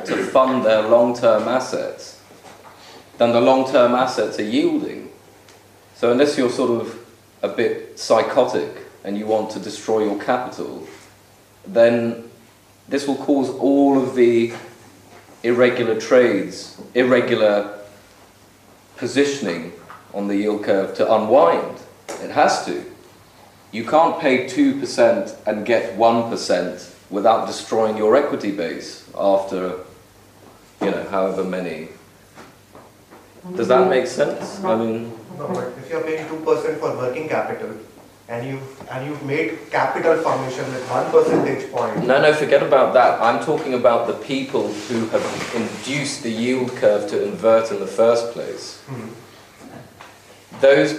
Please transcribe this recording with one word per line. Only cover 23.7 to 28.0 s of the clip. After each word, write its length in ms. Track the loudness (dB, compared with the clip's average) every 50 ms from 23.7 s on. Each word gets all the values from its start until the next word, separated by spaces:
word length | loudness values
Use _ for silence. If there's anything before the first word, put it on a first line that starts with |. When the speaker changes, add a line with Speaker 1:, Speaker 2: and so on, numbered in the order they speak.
Speaker 1:
You 140 | -10 -8 -6
can't 340 | 2 4 4 4 4 2 0
pay 280 | 0 2 2 2 0 -2
two 320 | 0 2 2 2 2 0
percent 560 | -4 -6 0 4 4 4 4 2 -2 -6 -10 -10 -6 -6
and 180 | -4 -4 -2
get 300 | 0 0 0 0 -2 -2
one 340 | 2 2 4 4 2 0 -2
percent 640 | -6 -6 -2 -2 -2 0 -2 -4 -8 -12 -16 -20 -20 -20 -18 -10
without 380 | -6 0 2 2 2 2 0 -4
destroying 500 | -8 -10 -8 -4 0 0 0 0 0
your 180 | 0